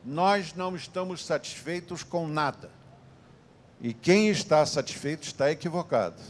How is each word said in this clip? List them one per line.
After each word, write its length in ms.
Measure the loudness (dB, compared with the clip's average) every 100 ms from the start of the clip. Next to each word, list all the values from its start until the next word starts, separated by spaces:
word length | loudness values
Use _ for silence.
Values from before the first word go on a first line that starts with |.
| -6
Nós 480 | 2 4 4 0
não 200 | -6 -4
estamos 520 | -6 -6 -6 -4 -6 -2
satisfeitos 760 | -2 -2 -10 -6 -6 -6 -10
com 280 | -4 -4 -2
nada. 420 | 0 0 -2 -18 -20 -20 -20 -20 -20 -20 -20 -20 -20 -20 -8
E 140 | -8
quem 360 | -2 4 6 6
está 360 | 2 4 4 4
satisfeito 580 | 0 -4 -6 -6 -6
está 280 | -10 0 0
equivocado. 680 | 2 -4 -6 0 0 0 -4 -20